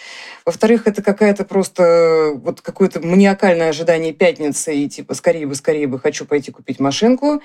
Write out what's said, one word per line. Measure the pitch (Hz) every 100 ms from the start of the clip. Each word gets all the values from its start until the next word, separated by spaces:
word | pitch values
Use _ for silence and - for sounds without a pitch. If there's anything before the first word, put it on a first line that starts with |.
| - - - -
Во-вторых, | - 165 220 233 220
это | 208
какая-то | 208 202 214 202
просто, | 202 190 190 - 175 170 165 160 156 143
вот | 160 139
какое-то | - - 190 175
маниакальное | 165 180 196 196 202 170 165
ожидание | 147 165 165 165
пятницы | 156 180 156 151 131 - 147
и | 143
типа | - 147
"скорее | 127 - 165 147
бы, | 139
скорее | - 156 143
бы, | 127
хочу | 151 147 139
пойти | 147 143
купить | - - 135
машинку". | 139 135 220 254 285 294